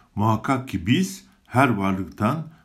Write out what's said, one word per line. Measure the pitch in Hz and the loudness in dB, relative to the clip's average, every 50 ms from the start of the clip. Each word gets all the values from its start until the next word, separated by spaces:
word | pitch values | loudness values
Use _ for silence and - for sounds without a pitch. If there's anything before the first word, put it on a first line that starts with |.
| _ _ - | _ _ -4
Muhakkak | 98 104 113 110 104 - 147 135 127 127 - | 0 2 2 2 0 0 -2 -2 -2 -2 -4
ki | - 92 80 | -6 -4 2
biz | 98 131 175 190 - - - - - _ _ _ | 2 2 2 2 -2 -4 -14 -18 -20 _ _ _
her | - - 123 139 123 | -4 2 2 4 4
varlıktan | 107 98 98 98 95 95 92 80 - - 104 113 147 160 156 - - _ | 2 0 0 -2 -2 -2 -4 -8 -4 -2 0 0 0 -2 -6 -10 -14 _